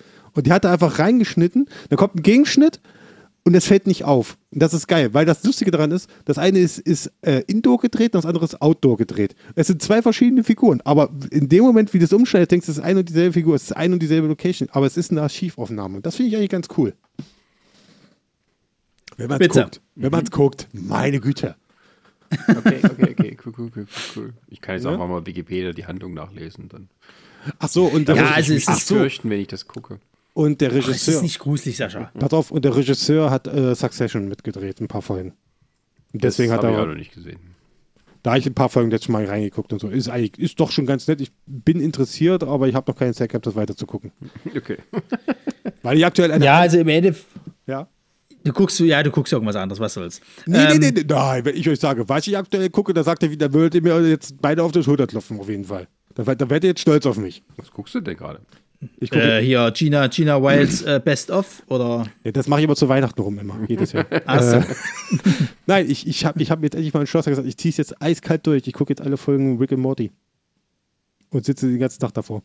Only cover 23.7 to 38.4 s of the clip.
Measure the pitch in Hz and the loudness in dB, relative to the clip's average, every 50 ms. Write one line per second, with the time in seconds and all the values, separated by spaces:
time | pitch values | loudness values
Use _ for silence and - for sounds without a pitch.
23.7 | - 110 104 - - - - - - 113 113 117 117 - _ _ - - - - | -12 -14 -14 -14 -12 -14 -14 -12 -12 -14 -14 -14 -16 -20 _ _ -20 -16 -12 -10
24.7 | 95 90 127 - 170 - 90 90 90 87 80 92 85 90 82 - 92 92 90 90 | -8 -6 -6 -6 -6 -4 -6 -6 -6 -8 -8 -10 -12 -12 -10 -8 -8 -6 -6 -6
25.7 | 82 - 85 - 90 92 101 92 85 78 76 95 101 117 82 - - - - - | -8 -10 -12 -12 -12 -12 -12 -12 -14 -14 -14 -16 -16 -16 -18 -18 -18 -18 -20 -20
26.7 | - - 98 - _ _ _ - _ _ _ _ - - - 147 - - 160 - | -20 -20 -20 -20 _ _ _ -20 _ _ _ _ -20 -16 -14 -14 -10 -8 -8 -2
27.7 | - 170 185 151 139 160 147 147 156 - 143 151 151 160 160 147 156 135 - - | 2 2 2 4 2 2 2 4 4 4 4 4 2 2 2 2 0 0 0 0
28.7 | 143 - - - 202 214 160 139 - - - 110 104 101 98 - 98 92 - - | -2 -2 0 0 0 2 2 0 -2 -6 -6 -4 -4 -4 -4 -6 -10 -14 -16 -18
29.7 | - 120 - - 113 104 _ _ _ _ _ _ _ 156 151 151 147 - 147 127 | -18 -18 -18 -16 -18 -20 _ _ _ _ _ _ _ 0 0 0 2 2 0 2
30.7 | 120 139 123 131 127 - - 175 165 147 180 156 - - - 139 147 139 - 131 | 2 0 0 0 -2 -2 0 0 0 0 0 -2 -4 -6 -4 -4 -4 -4 -4 -6
31.7 | 113 - 120 92 92 110 113 - - 110 131 - 160 160 147 - - 151 131 139 | -8 -6 -8 -8 -8 -10 -14 -12 -6 -4 -2 0 0 0 0 0 -2 0 0 2
32.7 | 117 135 131 131 135 - - - 151 160 156 139 135 131 - - 139 143 131 127 | 2 2 2 2 0 0 2 2 2 2 2 2 0 -2 -4 -4 -2 0 0 0
33.7 | 123 - 135 120 - - 123 110 - 110 98 98 - - - 113 101 98 98 98 | 0 0 -2 -4 -2 -4 -4 -4 -2 -4 -6 -6 -8 -10 -10 -12 -10 -10 -10 -10
34.7 | - - 113 - - 101 - - 101 92 92 92 - _ _ _ _ _ _ _ | -10 -10 -10 -8 -8 -8 -8 -8 -8 -8 -10 -12 -16 _ _ _ _ _ _ _
35.7 | _ _ _ _ _ _ _ _ - 110 123 113 101 - 120 113 113 113 117 113 | _ _ _ _ _ _ _ _ -6 -2 -2 -2 0 0 0 0 2 2 2 0
36.7 | 110 107 107 80 78 80 80 - - 87 85 82 - 90 - - - _ _ _ | 0 0 -2 -4 -6 -10 -14 -16 -20 -20 -20 -20 -20 -20 -20 -20 -20 _ _ _
37.7 | _ _ _ _ _ _ _ _ _ _ - 117 120 135 | _ _ _ _ _ _ _ _ _ _ -2 0 0 2